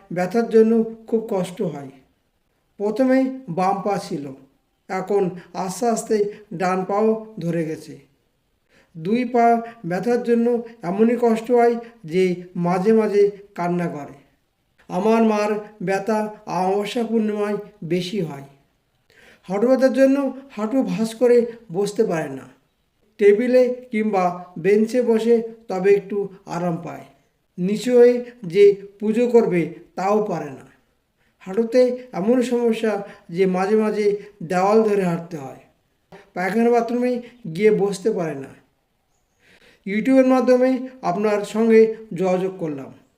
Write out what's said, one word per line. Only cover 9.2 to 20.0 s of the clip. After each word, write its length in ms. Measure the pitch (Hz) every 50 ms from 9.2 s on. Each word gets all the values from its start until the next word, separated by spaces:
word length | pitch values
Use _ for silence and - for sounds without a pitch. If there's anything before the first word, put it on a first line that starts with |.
| 247
পা 220 | 240 254 240 233 233 233 233 233 - - - -
ব্যথার 360 | 165 175 190 - 240 240 240 240
জন্য 240 | 233 233 233 233 240 240 226 233 - - - -
এমনই 340 | 170 190 202 220 233 247 226
কষ্ট 280 | 240 233 220 220 220 -
হয় 240 | 247 240 233 233 233 226 - - - _ -
যে 200 | 156 156 185 190 185 175 175 - - -
মাঝে 360 | 180 175 175 185 190 180 220 226
মাঝে 300 | 220 214 202 196 202 202 202 202 - - - _
কান্না 320 | - 175 175 175 175 175 156
করে। 280 | 139 147 139 131 135 - _ _ _ _ _ _ _ _ _ _ _ _ _ -
আমার 300 | 175 185 196 220 226 233 226
মার 260 | 220 214 208 208 214 214 208 - - - - 185
ব্যথা 360 | 175 196 190 196 - 220 214 214 208 - - -
অমাবস্যা 560 | 151 160 175 185 190 196 202 208 208 - 247 226
পূর্ণিমায় 540 | 220 226 226 214 208 202 208 208 208 208 202 - - - _ 175
বেশি 340 | 151 170 185 175 - 220 202
হয়। 260 | 170 147 - - - - - _ _ _ _ _ _ _ _ _ _ _ _ _ _ - _ _ _ -
হাঁটু 180 | 185 202 220 254
ব্যথার 240 | 262 233 262 262 220
জন্য 240 | 262